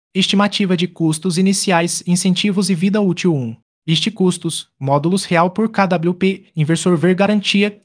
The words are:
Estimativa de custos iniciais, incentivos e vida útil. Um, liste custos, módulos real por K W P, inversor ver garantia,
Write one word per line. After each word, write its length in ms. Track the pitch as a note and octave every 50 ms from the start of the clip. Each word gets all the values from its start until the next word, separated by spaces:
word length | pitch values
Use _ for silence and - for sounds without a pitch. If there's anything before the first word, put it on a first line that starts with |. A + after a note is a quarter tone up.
| _ _ -
Estimativa 640 | F#3+ F#3+ - - G3 G3+ G3+ G3+ - G3+ F3+ F#3
de 100 | E3 F3+
custos 520 | F3 - - E3 D#3 D#3 D#3 - F#3 D#3+
iniciais, 680 | F3+ F#3+ G3 G3 F#3+ - G3+ F3+ E3+ E3+ E3+ - - -
incentivos 640 | F3+ F3+ F3+ - F#3+ F3+ - - G#3 F#3 G3+ G3 F3
e 60 | F#3+
vida 240 | D#3 E3 G3+ G3 G#3+
útil. 340 | G#3 F#3 E3+ - - F3+ D#3+
Um, 220 | C#3 B2 A2+ A2+ - _ _ _ _ _
liste 240 | D#3+ E3 D#3 - A3
custos, 560 | G3 - F#3+ F3+ F3 - - E3+ - - - - _
módulos 460 | _ C3+ C3+ C#3+ C#3+ C#3+ E3+ F#3+ F#3+ -
real 260 | - F3+ E3 F3 F3+
por 200 | F3+ - A3+ A3
K 160 | A3 - G3
W 280 | F3 F#3 F3 D#3+ F3 F3+
P, 340 | F3+ F#3+ F#3+ F#3+ F#3+ - _ _
inversor 400 | D#3+ D3+ C#3+ E3 D#3+ - F#3 F3+
ver 180 | D#3 D3+ F3+ F#3
garantia, 680 | F3+ G3+ G3+ G#3+ G#3+ G3 - - G3+ G3+ G3+ G3+ -